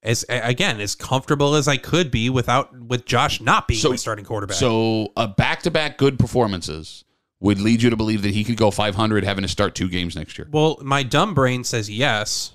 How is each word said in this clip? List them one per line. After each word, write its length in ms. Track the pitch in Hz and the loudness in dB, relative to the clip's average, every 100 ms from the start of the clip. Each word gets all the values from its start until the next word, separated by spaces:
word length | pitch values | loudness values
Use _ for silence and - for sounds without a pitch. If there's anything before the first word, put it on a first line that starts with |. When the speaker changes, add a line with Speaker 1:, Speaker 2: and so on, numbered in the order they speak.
Speaker 1:
as, 200 | 107 113 - | -2 -2 -2
a-, 100 | 123 117 | -4 -2
again, 320 | 123 196 113 | -2 -2 -2
as 140 | 101 | -6
comfortable 640 | - - 131 - 147 143 151 | -8 -2 -2 0 0 2 2
as 100 | 143 | 2
I 120 | 135 | 0
could 340 | - 160 170 | 0 0 0
be 180 | 120 117 | 0 0
without, 480 | 131 120 123 135 127 | 0 2 0 0 -8
with 280 | 117 123 - | -6 -6 0
Josh 340 | 120 147 - | 0 0 -2
not 260 | 110 208 - | 0 0 2
being 140 | 113 | 0
Speaker 2:
So, 100 | 143 | 2
Speaker 1:
my 60 | 123 | 0
starting 280 | - 107 | -4 -8
quarterback. 320 | 98 110 98 98 | -6 -8 -4 0
Speaker 2:
so, 520 | 131 113 113 110 107 - | 2 2 2 0 -2 -2
uh, 100 | 113 | -4
back-to-back 720 | 98 120 160 190 160 151 - | 0 0 0 -2 -2 -2 2
good 180 | 139 135 | 2 2
performances 880 | - 123 113 95 85 78 - - _ _ _ _ | 0 2 0 0 -6 -10 -12 -18 _ _ _ _
would 200 | 95 101 | 2 2
lead 220 | 104 117 | 4 4
you 80 | 120 | 4
to 60 | 113 | 2
believe 260 | 110 110 | 0 0
that 80 | 101 | 0
he 120 | 101 | 0
could 120 | 104 113 | -2 2
go 140 | 110 | 2
five 240 | 98 107 | 2 -2
hundred, 300 | 101 110 107 | 0 0 2
having 180 | 95 98 | 0 -2
to 60 | 95 | -4
start 260 | 87 101 | 0 -2
two 140 | - 95 | 0 -4
games 260 | 90 87 | -2 -4
next 240 | 82 78 - | -6 -12 -14
year. 80 | - | -4
Speaker 1:
Well, 300 | 151 156 151 | 2 2 0
my 220 | 139 139 | -2 -2
dumb 320 | 131 143 202 | 0 0 2
brain 300 | 156 131 127 | 2 2 0
says 260 | 123 123 104 | -4 -4 -4
yes 600 | 107 139 110 104 - - | -2 0 0 -2 -6 -8